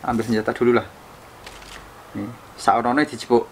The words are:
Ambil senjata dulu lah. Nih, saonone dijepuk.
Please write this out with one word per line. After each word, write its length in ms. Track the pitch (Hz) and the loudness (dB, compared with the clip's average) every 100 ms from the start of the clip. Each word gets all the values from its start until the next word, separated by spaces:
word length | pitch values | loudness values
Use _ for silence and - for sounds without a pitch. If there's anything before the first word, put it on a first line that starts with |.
| - | -2
Ambil 180 | 117 | -2
senjata 320 | 113 110 107 120 | 0 0 -2 2
dulu 240 | 120 120 | 4 4
lah. 80 | - - - - - - - - - - - - - 107 | 0 -16 -20 -20 -20 -20 -20 -20 -18 -20 -20 -20 -14 -10
Nih, 160 | 104 120 - - | -10 -12 -20 -2
saonone 480 | - 113 120 131 | 2 2 2 0
dijepuk. 400 | 147 117 - 120 - | -2 -4 2 2 2